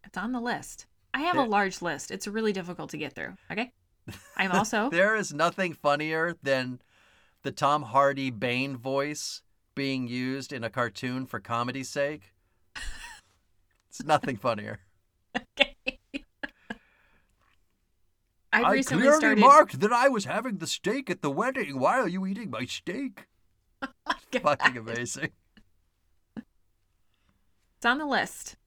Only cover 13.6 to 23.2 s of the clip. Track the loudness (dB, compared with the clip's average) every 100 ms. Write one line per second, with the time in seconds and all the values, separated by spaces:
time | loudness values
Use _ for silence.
13.6 | _ _ _ -12 2 2 2 -4 -2 -4
14.6 | -6 -12 _ _ _ _ _ -10 -10 -2
15.6 | -2 -2 -12 -12 _ -14 -14 _ -14 _
16.6 | _ -18 _ _ _ _ _ _ _ _
17.6 | _ _ _ _ _ _ _ _ _ 2
18.6 | 4 2 2 4 6 6 6 8 10 10
19.6 | 10 2 2 4 4 2 -2 -4 -4 -6
20.6 | -6 -4 -2 -4 -4 -4 -2 0 -2 -2
21.6 | -4 2 2 2 0 -2 -4 -6 -6 -6
22.6 | -6 -8 -8 -6 -8 -10